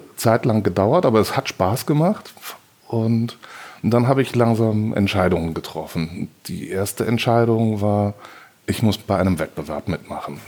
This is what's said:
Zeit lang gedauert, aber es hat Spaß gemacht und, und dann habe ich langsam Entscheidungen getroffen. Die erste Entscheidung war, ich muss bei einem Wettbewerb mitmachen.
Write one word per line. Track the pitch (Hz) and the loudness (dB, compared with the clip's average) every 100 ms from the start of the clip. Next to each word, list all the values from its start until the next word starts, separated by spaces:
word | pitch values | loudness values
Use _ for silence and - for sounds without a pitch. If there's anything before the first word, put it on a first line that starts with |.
| - - | -6 -2
Zeit | 113 117 117 | 2 2 2
lang | 110 | 2
gedauert, | 101 92 101 170 147 | 2 2 2 4 4
aber | 110 | 4
es | 95 - | 2 -2
hat | - | -6
Spaß | - 92 120 - | -2 0 0 0
gemacht | 151 170 208 - - - - _ _ - | 2 2 -2 -8 -20 -18 -18 _ _ -6
und, | 113 110 117 117 - - - - - | -2 0 0 -2 -8 -20 -20 -20 -4
und | 110 | 2
dann | 120 120 | 4 4
habe | 139 | 2
ich | 127 120 | 2 2
langsam | 117 110 113 107 107 | 2 4 2 2 0
Entscheidungen | - 98 98 90 85 82 | 0 0 2 2 2 -2
getroffen. | 80 - 80 78 87 80 92 85 _ - | -6 -8 -10 -8 -6 -6 -6 -12 _ -12
Die | 85 85 | -10 -8
erste | 95 101 - 101 | -6 -4 -4 -2
Entscheidung | 117 - 117 117 113 113 104 | 0 2 2 2 2 0 0
war, | 104 104 104 104 - - - _ - | 0 0 0 -4 -16 -20 -20 _ -6
ich | 101 | 0
muss | 110 98 | 0 0
bei | - 98 | -2 0
einem | 92 87 | 2 0
Wettbewerb | - - 76 76 - | -4 -8 -8 -8 -6
mitmachen. | 80 - 82 - 71 | -8 -8 -12 -12 -10